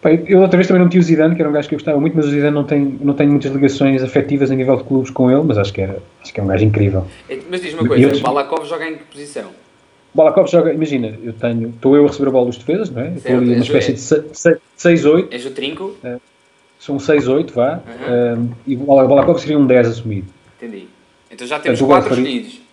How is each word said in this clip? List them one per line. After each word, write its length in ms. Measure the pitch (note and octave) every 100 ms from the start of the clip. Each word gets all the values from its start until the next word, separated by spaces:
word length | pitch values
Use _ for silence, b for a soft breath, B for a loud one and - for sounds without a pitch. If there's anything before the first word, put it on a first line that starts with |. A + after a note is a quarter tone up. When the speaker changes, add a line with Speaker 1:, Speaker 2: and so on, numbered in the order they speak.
| D#3+
Speaker 1:
pá, 60 |
eu, 120 | E3 F3
eu 120 | F#3+
outra 140 | F#3+ F3+
vez 120 | -
também 100 | F#3
não 40 | F3
meti 140 | F3+
o 20 |
Zidane, 320 | E3 D#3 D#3 E3+
que 60 |
era 80 | D3+
um 20 |
gajo 160 | D3 C#3+
que 60 |
eu 60 | D3
gostava 200 | - D3
muito, 160 | D#3 D#3+
mas 120 | D3
o 20 |
Zidane 240 | D3 D3
não 100 | D3
tem, 320 | C#3+ D3 C#3 C3+
não 140 | C#3+ C#3
tenho 160 | D3
muitas 200 | C#3+ C#3+
ligações 520 | C3+ C#3 C3+ C#3 C3+
afetivas 480 | B2+ D3 C#3 C#3 C3+
a 40 | C3
nível 220 | B2+ C3
de 60 |
clubes 260 | - C3+ C3
com 220 | - B2+
ele, 100 | C3+
mas 160 | D#3 G#2+
acho 160 | G2
que 80 | G2
era, 160 | F#2+ G2 - _
acho 100 | -
que 80 | -
é 40 |
um 20 | G2
gajo 180 | F#2+
incrível. 440 | G#2+ G#2 G2+ F#2+ F2+ B -
Speaker 2:
É, 120 | - -
mas 100 | F3+
diz-me 180 | - D3+
uma 60 | A#2+
Speaker 1:
E 20 |
Speaker 2:
coisa, 160 | B2 C#3
Speaker 1:
outros 160 | C#3
Speaker 2:
Balakov 460 | B2+ C#3 C#3 D#3+ D#3
joga 180 | E3 D#3+
em 100 | D3+
que 60 | -
posição? 440 | C#3+ C#3+ B2+ G2+ F#2 _ _ _ _ _
Speaker 1:
Balakov 340 | - D#3 G3 F#3
joga, 240 | E3+ D#3+
imagina, 460 | D3+ D#3 C#3 A2 G#2+
eu 100 | A#2
tenho, 360 | A2 A#2+ A#2 A2+
estou 260 | A#2 C3+ C#3+
eu 100 | D3
a 20 |
receber 200 | C#3+ C#3
a 40 |
bola 140 | C3 B2
dos 120 | B2
defesas, 340 | - F3+ G3
não 100 | A#2+
é? 40 | C#3+
Eu 80 | F3
estou 60 |
Speaker 2:
Certo, 140 | - B2
Speaker 1:
ali 80 | B2
uma 80 | A#2+
Speaker 2:
és 60 |
o 40 | B2+
Speaker 1:
espécie 280 | C#3 D3
de 60 | B2
se-, 240 | - D3+ D3+
se-, 260 | - E3+ D#3+ _ _
seis 280 | F3 E3 C#3
oito. 280 | E3 -
Speaker 2:
És 100 | B2
o 60 | C3
trinco? 460 | C3 C3+ D#3+ F#3+ G3+
Speaker 1:
É, 140 | B2 B2 _ _ _ _ _ _
sou 180 | - C#3
um 40 |
seis 280 | - D3+ B2+
oito, 240 | C#3 E3 B2
vá. 240 | B2 E3+ A#2
Speaker 2:
Aham. 480 | A#2 - A#2+ A#2+ A#2
Speaker 1:
Ehm, 120 | A#2+ - -
e 80 | B2+
o 40 | C#3+
Bala-, 220 | C#3 C3
Balakov 320 | C#3+ D3+ E3+
seria 180 | D3 D3+
um 80 | C3+
dez 220 | B2+ A#2
assumido. 400 | A2+ A2+ G2+ F#2+ _ _ _
Speaker 2:
Entendi. 260 | A#2 G2+ F#2 _ _ _ _
Então 160 | G#2 B2
já 120 | D3+
temos 200 | C3+ A#2
Speaker 1:
Portanto, 40 |
o 40 | C3+
Bale 140 | C3+
Speaker 2:
quatro 120 | B2+ B2
Speaker 1:
faria, 140 | C3+ B2
Speaker 2:
escolhidos. 240 | - - _